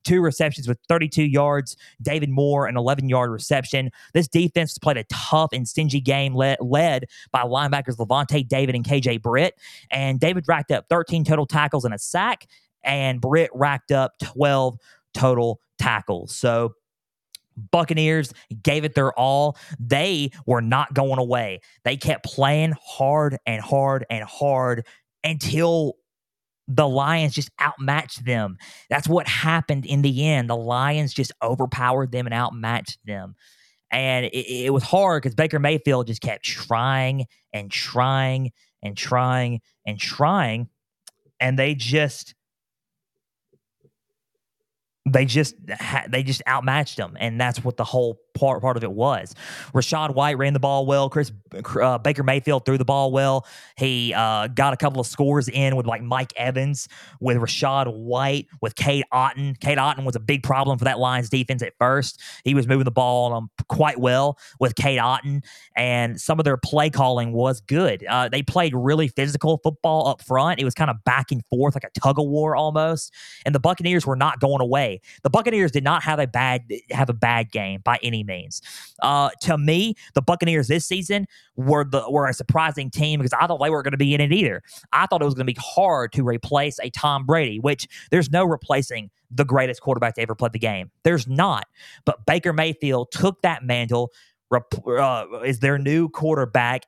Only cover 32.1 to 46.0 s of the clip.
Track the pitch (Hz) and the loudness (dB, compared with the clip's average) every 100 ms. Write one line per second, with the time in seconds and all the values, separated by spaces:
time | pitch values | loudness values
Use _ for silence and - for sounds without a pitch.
32.1 | 123 123 117 123 120 113 117 - - 107 | -4 -4 -2 -4 -4 -4 -4 -6 -14 -12
33.1 | 101 95 98 _ _ _ _ _ 123 131 | -12 -12 -18 _ _ _ _ _ -4 -2
34.1 | 127 123 127 113 123 127 139 - 180 196 | -2 -2 -6 -6 -4 0 0 2 2 2
35.1 | 160 135 113 156 151 143 156 - 131 117 | 2 -2 0 0 0 0 0 0 0 -2
36.1 | 110 123 104 - - - 117 127 135 131 | -6 -6 -6 -8 -8 -4 0 0 0 0
37.1 | 135 127 _ _ 107 101 - - 123 127 | -2 -6 _ _ -12 -8 -8 -4 0 2
38.1 | 135 131 131 131 - _ _ 104 101 - | 2 0 -2 -4 -8 _ _ -12 -10 -2
39.1 | 127 127 127 123 120 - _ - 104 - | 0 2 2 0 -4 -8 _ -10 -8 -6
40.1 | - 147 196 131 113 120 _ _ _ - | 0 2 2 0 -2 -6 _ _ _ -20
41.1 | - _ - 127 131 135 147 117 147 147 | -20 _ -4 -2 2 0 -2 0 0 0
42.1 | - - - _ _ _ _ _ _ _ | -2 -16 -20 _ _ _ _ _ _ _
43.1 | _ _ _ _ _ _ _ _ _ _ | _ _ _ _ _ _ _ _ _ _
44.1 | _ _ _ _ _ _ _ _ _ - | _ _ _ _ _ _ _ _ _ 2
45.1 | 131 135 127 147 - - 95 - 139 | 2 4 2 0 -4 -14 -10 -6 -6